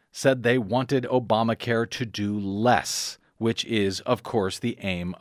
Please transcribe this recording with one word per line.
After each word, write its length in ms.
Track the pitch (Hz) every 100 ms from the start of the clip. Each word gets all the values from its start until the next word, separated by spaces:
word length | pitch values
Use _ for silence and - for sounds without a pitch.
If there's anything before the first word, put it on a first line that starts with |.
| _
said 320 | - 139 131
they 140 | 117 127
wanted 480 | 101 120 127 139 120
Obamacare 840 | 127 110 110 113 113 - 117 117
to 160 | - 117
do 320 | 98 101 104
less, 800 | 98 101 117 104 - - - - _ -
which 260 | 113 113
is, 380 | - 113 98 95
of 200 | - 123
course, 380 | - 120 95 -
the 180 | 120 -
aim 340 | 101 90 87 92